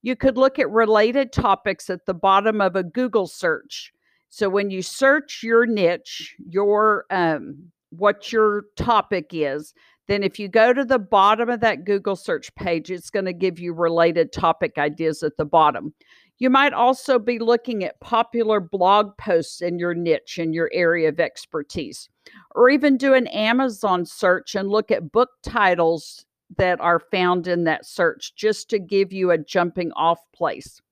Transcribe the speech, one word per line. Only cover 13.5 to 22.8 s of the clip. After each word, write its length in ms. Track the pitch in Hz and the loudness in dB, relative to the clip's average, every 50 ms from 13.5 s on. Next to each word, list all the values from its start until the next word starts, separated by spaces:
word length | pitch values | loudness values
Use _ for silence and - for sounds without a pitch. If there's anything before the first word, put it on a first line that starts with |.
| 170 165 | -4 -4
you 140 | 175 175 170 | -10 -10 -4
related 580 | 160 170 165 165 165 170 170 165 170 165 - | -2 -2 0 2 4 2 2 4 2 0 -2
topic 460 | - - - 165 160 _ 180 156 _ | -2 -2 0 0 0 _ -4 -6 _
ideas 460 | - 147 151 151 - 165 160 156 - - | -4 -4 -4 -4 -4 -4 -4 -4 -4 -6
at 120 | 151 - | -8 -4
the 80 | - 160 | -4 -4
bottom. 500 | 147 - 165 156 147 - 101 - 151 _ _ _ _ _ _ _ _ _ | 2 4 4 4 4 2 -2 -10 -12 _ _ _ _ _ _ _ _ _
You 120 | _ 240 262 | _ 0 2
might 200 | 254 269 277 285 | 4 4 2 2
also 480 | - - 240 254 262 254 - - 262 233 | 2 2 2 2 2 0 -2 0 0 0
be 200 | 208 233 247 226 | 0 -2 -4 -2
looking 440 | 226 226 240 233 233 - 240 208 185 | 0 0 0 0 0 -6 -6 -6 -6
at 160 | - - _ | -6 -8 _
popular 600 | - - 240 226 233 - - 240 226 214 214 208 | -8 -2 0 0 0 0 -2 -2 0 2 0 0
blog 560 | 180 165 - 196 180 185 202 208 214 202 - | -2 -4 -2 0 4 4 4 4 2 0 -6
posts 440 | - - 208 180 165 151 - - - | -14 -4 0 0 0 0 -2 -10 -8
in 180 | 175 175 175 175 | -6 -6 -4 -4
your 160 | 170 175 175 | -4 -4 -4
niche, 420 | 170 170 170 156 - _ - - | -4 0 0 0 0 _ -10 -8
in 160 | - 165 160 156 | -6 -4 -4 -2
your 160 | 165 165 - | -2 -4 -2
area 380 | - 180 175 165 170 170 160 156 | -2 0 0 2 2 2 0 -2
of 100 | 147 160 | -2 -2
expertise, 880 | 165 - _ - - _ - 160 147 _ - - 143 92 - - - _ _ _ _ - _ - _ _ | -8 -10 _ -16 -20 _ -10 -10 -10 _ -10 -12 -12 -10 -14 -18 -20 _ _ _ _ -20 _ -20 _ _
or 180 | _ - 240 247 | _ 4 4 6
even 260 | 277 285 | 6 4